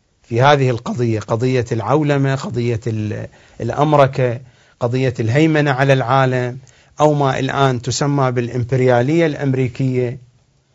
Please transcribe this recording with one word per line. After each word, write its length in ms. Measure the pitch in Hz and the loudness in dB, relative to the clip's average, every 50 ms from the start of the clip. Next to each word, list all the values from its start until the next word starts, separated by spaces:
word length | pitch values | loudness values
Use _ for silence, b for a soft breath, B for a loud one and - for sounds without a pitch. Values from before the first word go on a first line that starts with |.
| _ _ _ _ _ | _ _ _ _ _
في 200 | _ 117 113 127 | _ 0 4 4
هذه 280 | 143 147 139 131 127 | 6 6 4 4 0
القضية، 500 | 120 107 - 202 220 127 123 113 110 107 | 0 -2 -6 -8 -4 -2 -2 -2 -2 -4
قضية 440 | - - 120 110 123 131 131 127 113 - 123 | -4 -4 -4 -2 -2 0 0 -2 -2 -2 -4
العولمة، 640 | 113 101 110 135 156 151 143 143 139 139 135 135 | -6 -2 0 0 2 2 0 0 0 0 0 -2
قضية 460 | 135 - 107 - 120 120 120 117 113 - | -4 -6 -6 -6 -4 -2 -2 -4 -4 -4
ال-، 420 | 120 110 107 107 104 107 110 110 - b b b b b b | -6 -4 -4 -4 -6 -6 -8 -10 -14 b b b b b b
الأمركة، 800 | 110 117 - 135 147 151 151 143 139 131 135 135 127 123 117 131 b b b b b b b b | -8 -6 -2 0 0 2 4 4 4 4 2 -2 -2 -2 -2 -6 b b b b b b b b
قضية 340 | 131 117 120 131 131 127 123 - | -4 -2 -2 0 0 -2 -2 -2
الهيمنة 500 | 120 110 117 147 160 160 156 151 147 147 | -4 0 2 2 2 4 4 2 2 2
على 220 | 135 127 139 139 135 | 2 2 2 4 4
العالم، 640 | 131 123 113 135 135 131 131 127 127 123 123 123 131 b b b b b b b - | 2 2 2 2 2 2 2 0 -2 -2 -4 -6 -10 b b b b b b b 0
أو 140 | 151 151 147 | 2 2 4
ما 240 | 143 139 135 131 113 | 2 0 0 0 -2
الآن 440 | 131 135 - 139 139 135 127 117 117 | -2 -2 0 0 2 2 0 -2 -4
تسمى 480 | 127 113 - 156 143 143 143 131 127 | -6 -4 -2 -2 0 0 0 0 0
بالإمبريالية 960 | 123 123 120 117 117 127 117 120 135 127 127 127 123 120 120 139 160 170 165 | 0 -2 -4 -4 -4 -6 -4 -2 -2 0 2 2 2 2 2 2 0 0 0
الأمريكية، 920 | 156 143 131 143 135 127 127 131 120 - - 139 131 127 123 123 120 123 127 - _ _ _ _ _ _ _ _ _ | 0 -2 -2 -4 -2 -2 -2 -2 -4 -4 -4 -4 -2 -2 -2 -2 -4 -6 -10 -16 _ _ _ _ _ _ _ _ _